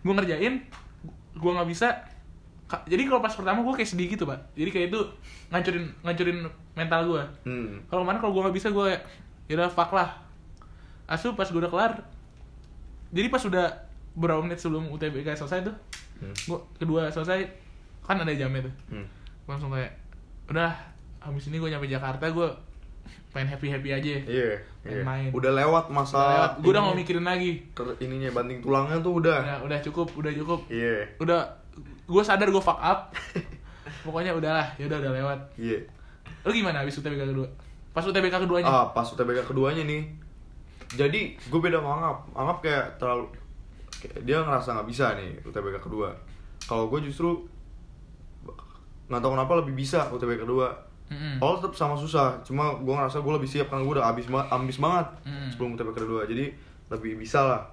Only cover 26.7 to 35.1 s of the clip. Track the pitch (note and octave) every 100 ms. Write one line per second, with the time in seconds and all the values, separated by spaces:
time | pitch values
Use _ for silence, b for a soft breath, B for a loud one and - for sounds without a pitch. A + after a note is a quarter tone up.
26.7 | G3+ G3+ F#3 E3+ F3 F3 F3+ F3+ E3 -
27.7 | - A#2+ - C3 C3 C3+ B2 A#2+ B2+ A#2+
28.7 | C3+ C#3 D#3+ E3+ F3 E3 D3+ C3+ C#3 C#3+
29.7 | D3 D3 D3+ E3 - D3+ D3 D3+ E3+ -
30.7 | A2+ A#2 A2 G#2 - D#3+ E3+ D3 - -
31.7 | - C#3+ - - F3 G#3+ G3 G3+ F#3+ F#3
32.7 | D#3+ D#3+ G3 - - - - - - -
33.7 | - - D#3 D#3 D#3+ F#3 E3 D#3 D#3+ D3+
34.7 | - C#3+ D#3 C3+